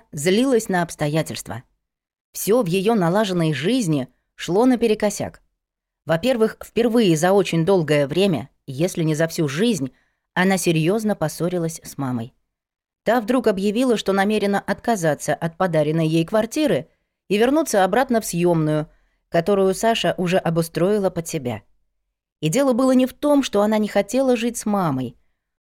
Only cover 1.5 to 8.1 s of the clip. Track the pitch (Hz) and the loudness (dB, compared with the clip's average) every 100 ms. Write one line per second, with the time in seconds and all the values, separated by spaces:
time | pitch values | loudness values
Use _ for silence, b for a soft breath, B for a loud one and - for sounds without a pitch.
1.5 | 110 - _ _ _ _ _ _ - - | -14 -14 _ _ _ _ _ _ -8 0
2.5 | 233 190 185 190 226 170 190 214 180 160 | 2 2 0 0 2 2 0 0 0 0
3.5 | 143 156 262 190 147 123 _ _ - - | 0 -2 0 0 -2 -4 _ _ -14 -4
4.5 | 180 254 247 233 214 208 - 101 - _ | 2 2 2 0 0 -2 -4 -10 -10 _
5.5 | _ _ _ _ _ - 165 233 254 220 | _ _ _ _ _ -4 -2 0 0 0
6.5 | - - - 240 226 208 156 180 202 180 | -2 -8 0 2 4 4 4 4 2 2
7.5 | 165 160 196 151 151 139 | 0 2 2 2 0 0